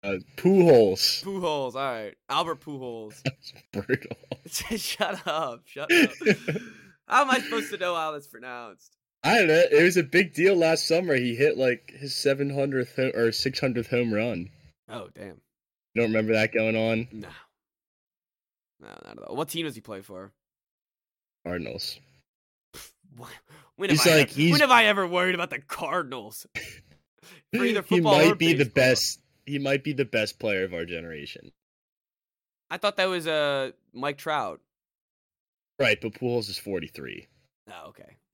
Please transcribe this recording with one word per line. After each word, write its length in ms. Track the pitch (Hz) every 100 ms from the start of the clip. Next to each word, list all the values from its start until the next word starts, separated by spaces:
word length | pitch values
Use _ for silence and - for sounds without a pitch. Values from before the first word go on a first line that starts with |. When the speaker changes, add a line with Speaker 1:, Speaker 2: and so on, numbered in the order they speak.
Speaker 1:
Uh, 140 | 101 95 - -
Pujols. 840 | 175 196 170 131 107 - - -
Speaker 2:
Pujols, 520 | 190 196 175 147 131 123
all 60 | 135
right. 240 | 117 104 - _
Albert 320 | 139 170 143
Pujols. 600 | 156 143 127 117 107 -
Speaker 1:
<laughs> 40 | 131
That's 280 | - - - _
brutal. 440 | - - - - - -
Speaker 2:
<laughs> 160 | - - - - 220
Shut 500 | - - 185 196 -
up, 340 | 156 151 117 _
shut 260 | - 147
up. 200 | 349 294 - 302
Speaker 1:
<laughs> 100 | 190 - 147 - - - _ _
Speaker 2:
How 140 | 247
am 80 | 277
I 80 | 254
supposed 320 | - 226 -
to 60 | 196
know 180 | 180 175
how 160 | 156
that's 160 | 147 143
pronounced? 680 | 113 127 123 117 95 _ _ _ _
Speaker 1:
I 140 | - 226
don't 80 | 180
know. 160 | 156 175
It 100 | 147
was 140 | 175 180
a 60 |
big 300 | 139 170 190
deal 220 | 147 180 190
last 320 | 165 156 -
summer. 280 | 165 180 135
He 200 | 123 117
hit, 220 | 147 -
like, 340 | 131 120 - -
his 160 | 139 -
seven 340 | 143 139 143
hundredth 420 | 139 139 135 123 -
ho-, 160 | 131 -
or 160 | 117
six 280 | 110 139 131
hundredth 300 | 135 120 113
home 240 | 120 120
run. 360 | 104 117 95 95 _ - _ _
Speaker 2:
Oh, 200 | 113 95 -
damn. 260 | 98 80 _ _ _ _ _
Speaker 1:
You 80 | 117
don't 80 | 117
remember 220 | 110 110
that 200 | 110 110
going 220 | 113 110 110
on? 320 | 110 113 123
Speaker 2:
No. 180 | 110 95 - - _ _ _ _ _ _ _ _ _ _ _ _ _
No, 100 | 53 50 50
not 120 | 55
at 60 |
all. 120 | - 117
What 140 | 156
team 160 | 165 160
does 100 | 117
he 60 |
play 200 | - 98
for? 300 | 98 92 98 _ _ _ _ _ _ _ _ _ _ _ 85
Speaker 1:
Cardinals. 540 | 87 65 - - - _ _ _ _ _ _ _ -
Speaker 2:
Pff, 160 | - _ _ 120
wh-, 40 | 120 - _ - _ _
when 120 | 190
Speaker 1:
He's 140 | 156
Speaker 2:
have 100 | 175
I 40 | 156
Speaker 1:
like, 100 | 151
Speaker 2:
ever, 40 | 139
Speaker 1:
he's 120 | 160
Speaker 2:
when 100 | 165
have 100 | 285
I 140 | 240 220
ever 220 | 202 180
worried 260 | 180 180 180
about 140 | 175
the 100 | 175
Cardinals? 840 | _ - 151 175 147 127 107 - -
<laughs> 40 | - - - _ _ _ _ - 180 _ 226
For 80 |
either 180 | 240 208
Speaker 1:
He 140 | - 180
Speaker 2:
football 220 | 170 190
Speaker 1:
might 140 | 160
Speaker 2:
or 40 | 202
Speaker 1:
be 180 | 165
the 120 | 147 131
Speaker 2:
baseball. 80 | 139
Speaker 1:
best. 360 | 127 123 - - _ _ -
He 140 | 143
might 240 | 139 139
be 100 | 151
the 100 | 135 131
best 340 | 117 107 -
player 260 | 110 98 95
of 80 |
our 100 | 87
generation. 720 | 85 85 82 78 71 - - _ _ _ _ _ _ _ _ _ _ _ _
Speaker 2:
I 60 | 170
thought 200 | 208 202
that 80 | 190
was, 200 | 180 156
uh, 440 | 156 147 139 131 - _
Mike 240 | 123 139 143
Trout. 420 | - 151 107 78 _ _ _ _ _ _ _ _ _ _ _ _
Speaker 1:
Right, 180 | 131 107
but 120 | 113
Pujols 360 | - 123 120 107
is 80 | 98
forty-three. 720 | - 95 78 - 65 50 - _ _ _ -
Speaker 2:
Oh, 180 | 90 73
okay. 280 | - 50 _ _